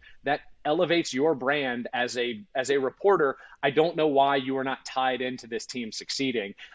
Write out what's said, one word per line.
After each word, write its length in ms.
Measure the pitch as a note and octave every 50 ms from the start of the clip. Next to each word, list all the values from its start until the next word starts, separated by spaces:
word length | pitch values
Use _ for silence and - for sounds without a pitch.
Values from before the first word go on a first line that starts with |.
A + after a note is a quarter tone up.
| - - - -
that 180 | - C3+ D3 - - - - - -
elevates 480 | D3 D#3 F3 F3 D3+ E3+ E3+ D#3+ -
your 220 | B2+ C3 D3 E3 D#3
brand 540 | B2 B2 C3+ D3 D3 C3+ B2+ A#2+ B2 A2+ -
as 240 | - A#2+ B2 A#2+ A#2
a, 260 | B2 A#2+ A#2+ A2+ G#2 G#2 _ -
as 160 | C3+ B2+ C3+
a 80 | C#3+ C#3
reporter. 580 | C3+ B2 - - - G3+ G3 E3 D3+ C3+ B2+ - - - - -
I 80 | - D3
don't 260 | B2 D3+ D#3 F3 E3+
know 100 | D#3 D#3
why 300 | D3+ C3+ C#3 C#3 C#3 C#3
you 200 | C#3+ C3 C3+ C3+
are 80 | C3+ C3
not 200 | C3+ B2+ - -
tied 340 | - - C3 C3 C3 B2+ B2
into 260 | B2+ B2+ B2+ A#2+ A#2+
this 200 | A2+ A#2+ G#2+ -
team 260 | - - B2 A#2 A2
succeeding. 600 | - - - - - - C3+ C3 A#2+ A2+ G2 G2+ - - - -